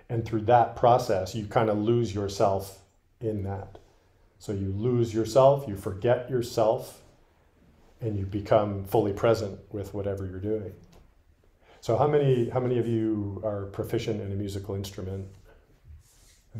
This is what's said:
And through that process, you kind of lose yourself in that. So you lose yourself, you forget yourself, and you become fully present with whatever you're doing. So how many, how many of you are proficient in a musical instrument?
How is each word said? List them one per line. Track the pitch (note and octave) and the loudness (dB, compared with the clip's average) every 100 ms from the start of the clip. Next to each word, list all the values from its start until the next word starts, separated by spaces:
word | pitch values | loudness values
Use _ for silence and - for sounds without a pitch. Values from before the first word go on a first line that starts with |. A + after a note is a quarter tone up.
| - | -8
And | A#2 | -6
through | A2+ A2+ | -2 -2
that | G#2+ B2 A#2 - | 4 6 4 4
process, | A#2+ A#2+ - F#2+ F#2+ | 4 6 4 -2 -2
you | A2+ G2+ | -6 -2
kind | B2+ A2 | 2 2
of | G#2 | 2
lose | G#2 A#2+ A2 | 2 2 0
yourself | G2+ G2 - G#2 G2 - - _ _ _ _ | -2 -4 2 2 2 -4 -14 _ _ _ _
in | A2+ G#2 | -6 -4
that. | G2 G2 - - _ _ _ _ _ _ | -6 -8 -12 -18 _ _ _ _ _ _
So | - | -8
you | G2+ F#2+ | -4 -4
lose | G2 B2 A#2+ G#2+ | -2 0 2 2
yourself, | A2 G#2+ C3+ C3+ C#3+ - | 0 2 6 6 6 -2
you | G2 | -8
forget | G#2 F#2+ A#2+ B2 - | -8 -2 0 0 0
yourself, | B2+ A#2 - A2 B2+ - - - _ _ _ _ _ _ _ _ - | -4 -2 2 2 2 -4 -18 -20 _ _ _ _ _ _ _ _ -8
and | A2 G2+ | -4 -4
you | F#2+ | -4
become | G#2 G2+ A2+ G#2 G2 | -4 4 4 4 -2
fully | G2 A#2 G#2 | 0 2 2
present | - A#2 A2 G2 G#2+ - | 2 2 2 0 -8 -12
with | G#2 F#2+ | -10 -8
whatever | G#2 G2 F#2+ F#2+ | -6 -4 -4 -6
you're | F#2 | -6
doing. | G2+ A2 F#2 F#2 - - - _ _ _ _ _ _ - | -4 -4 -4 -14 -20 -20 -20 _ _ _ _ _ _ -8
So | - A2+ | -2 2
how | D3 | 4
many, | D3 C#3 A#2+ A#2 | 4 4 2 2
how | B2+ | 0
many | B2 B2 | 0 0
of | A2+ | 0
you | A2+ A2 G#2 G2+ G2 | 0 0 0 -4 -4
are | G#2+ G2+ G2 | -4 -4 -6
proficient | - G#2+ A#2+ - G#2 | -8 -4 -4 -2 -4
in | G2 | -4
a | |
musical | G2 G2+ G2 G2 | -4 -4 -6 -6
instrument? | G2 G2+ - F#2+ F#2+ F#2+ - - - _ _ - - _ _ _ _ _ | -6 -8 -8 -8 -8 -10 -16 -20 -20 _ _ -20 -20 _ _ _ _ _